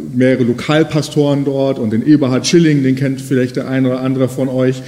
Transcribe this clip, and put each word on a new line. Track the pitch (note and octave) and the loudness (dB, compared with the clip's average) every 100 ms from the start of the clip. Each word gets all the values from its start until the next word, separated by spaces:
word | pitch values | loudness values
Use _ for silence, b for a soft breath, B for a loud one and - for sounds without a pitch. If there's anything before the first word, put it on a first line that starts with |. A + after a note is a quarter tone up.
| D3+ | -6
mehrere | B2+ B2+ B2+ | 0 2 2
Lokalpastoren | A#2+ A#2+ - D3+ D#3+ D#3 C#3+ D3+ C#3+ C#3+ | 0 -2 0 0 2 -2 -2 0 0 0
dort | C#3 C3+ C3+ C3+ | 0 0 -2 0
und | A2+ | -2
den | A2 C#3 | -2 4
Eberhard | D3+ C3+ B2+ A#2+ | 4 4 0 2
Schilling, | E3+ E3 D3 | 4 4 2
den | C3 C3 | 0 0
kennt | C#3 C3 | -2 -4
vielleicht | - C3+ B2+ C#3 | -2 -2 0 -4
der | B2+ | -4
eine | C3 C3 | -2 0
oder | B2+ | 0
andere | C3 C3 B2+ | -2 -2 -2
von | B2+ C3 | -2 -4
euch, | B2+ C3 C3 | 0 0 -2